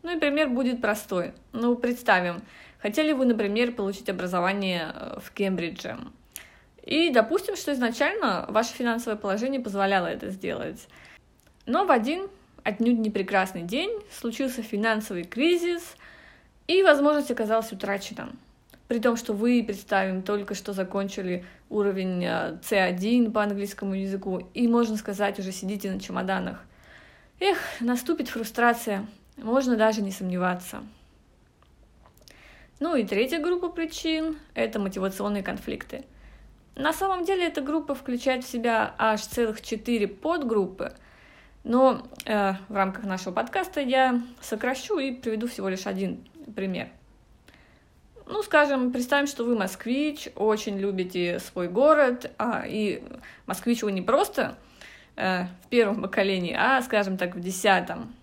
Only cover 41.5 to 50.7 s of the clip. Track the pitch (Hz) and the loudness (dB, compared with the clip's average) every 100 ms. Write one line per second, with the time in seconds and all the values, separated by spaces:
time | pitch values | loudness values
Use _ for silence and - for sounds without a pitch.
41.5 | - - 240 262 220 - - - 208 196 | -12 2 6 6 4 -6 -12 0 2 2
42.5 | 190 190 202 190 190 196 185 185 180 240 | 0 -4 0 0 0 -4 -4 -2 -2 -2
43.5 | 381 370 - 262 262 262 247 240 - - | -2 -2 -2 2 4 6 4 -2 -14 -6
44.5 | 214 - 262 - 381 269 254 233 220 240 | -2 -2 -4 -2 -2 0 -4 -4 -2 -4
45.5 | - 196 185 196 190 190 180 - 330 269 | -4 -4 -4 -4 -4 -4 -4 -12 -20 -14
46.5 | 208 190 180 - - - - _ - - | -6 -4 -4 -8 -14 -20 -20 _ -20 -20
47.5 | - - - _ _ _ - - 427 415 | -20 -20 -20 _ _ _ -20 -8 -6 2
48.5 | 302 294 269 247 247 247 285 285 - 240 | 4 4 2 0 -2 0 0 0 -2 0
49.5 | 226 190 - 220 262 302 294 - - 214 | 0 -2 -6 -2 0 -2 -4 -14 -2 0
50.5 | 214 214 | 0 -2